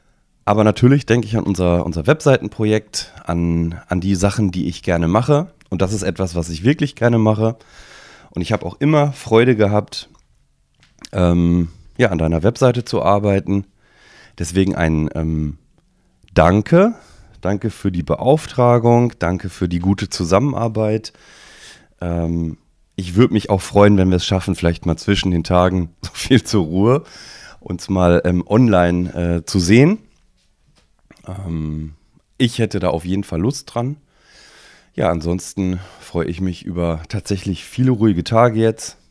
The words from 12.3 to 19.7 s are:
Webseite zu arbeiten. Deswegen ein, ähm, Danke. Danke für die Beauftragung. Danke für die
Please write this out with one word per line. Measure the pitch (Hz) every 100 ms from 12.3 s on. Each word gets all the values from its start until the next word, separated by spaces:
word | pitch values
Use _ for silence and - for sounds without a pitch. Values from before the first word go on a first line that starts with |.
| 80
Webseite | 98 - 131 120
zu | - 113
arbeiten. | 92 101 104 98 - 98 101 _ _ _ _ - - -
Deswegen | 80 92 95 -
ein, | 82 78 78
ähm, | - 80 78 76 73 _ _ _ _ _ _ _
Danke. | - 82 101 - 170 214 226 - - - -
Danke | 92 101 107
für | - 101
die | 90
Beauftragung. | 78 78 123 156 - - 120 120 120 120 120 -
Danke | 85 92 92
für | -
die | 87